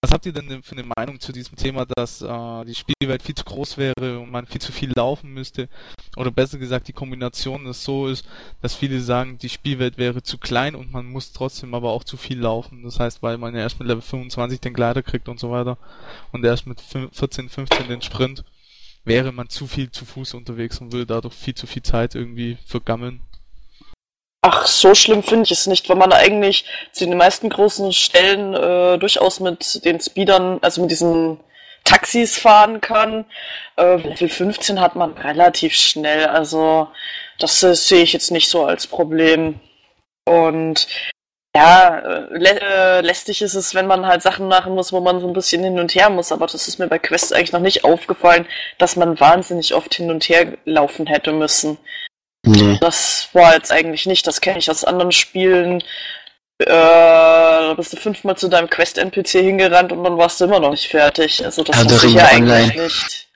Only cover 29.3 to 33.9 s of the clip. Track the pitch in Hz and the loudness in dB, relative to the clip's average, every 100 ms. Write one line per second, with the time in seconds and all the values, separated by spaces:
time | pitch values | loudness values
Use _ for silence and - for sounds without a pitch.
29.3 | - 185 170 - - 170 170 - - 202 | 0 -6 -6 -8 -4 -2 -2 -4 -4 2
30.3 | 190 185 185 - 165 175 160 170 165 160 | 2 2 -2 -2 -2 -4 -2 0 0 -2
31.3 | 160 _ _ - - - 190 - 240 226 | -6 _ _ -20 -6 2 2 2 -2 -2
32.3 | - 233 208 214 220 - 220 220 220 214 | 2 6 8 6 2 -2 0 0 -4 -10
33.3 | - - - - - 175 | -18 -18 -18 -14 0 2